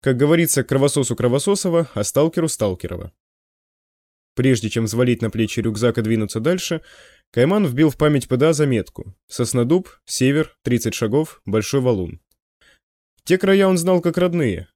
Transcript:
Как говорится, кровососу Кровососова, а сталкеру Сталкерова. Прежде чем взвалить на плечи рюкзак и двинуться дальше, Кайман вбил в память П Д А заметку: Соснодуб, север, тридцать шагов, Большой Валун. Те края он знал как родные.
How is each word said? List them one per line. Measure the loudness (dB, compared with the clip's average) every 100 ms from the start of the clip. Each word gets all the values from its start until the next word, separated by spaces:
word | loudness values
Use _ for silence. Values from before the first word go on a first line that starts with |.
Как | 0 2
говорится, | 4 4 2 0
кровососу | 0 2 2 0 -2 0
Кровососова, | 0 0 0 -2 0 0 -2
а | -4 -2
сталкеру | 0 0 0 -4
Сталкерова. | -2 -4 -4 -8 -10 -12 _ _ _ _ _ _ _ _ _ _ _ _
Прежде | 0 2 2 0
чем | -2 -2
взвалить | 0 0 0
на | -2
плечи | -2 -4 -2
рюкзак | -4 0 0 0
и |
двинуться | -2 -2 -2 -4
дальше, | -2 -2 -4 -8 -8 -20 -20 _ _
Кайман | 0 2 2 0
вбил | 2 0
в | 2
память | 0 0 0
П | 0
Д | 2
А |
заметку: | 2 0 0 -4 -12 -18 -20 _
Соснодуб, | -6 -2 0 2 0 0 _ -12
север, | -2 0 0 -4 _
тридцать | -2 -2 -2
шагов, | -4 -2 -2 -2 -10 -4
Большой | -2 0 0
Валун. | 0 -2 -4 -12 _ _ _ _ _ _ _ _ _ _ -2
Те | 0
края | 4 4 4
он | 2
знал | 2 2
как | 0 0
родные. | 0 0 -2 -4 -10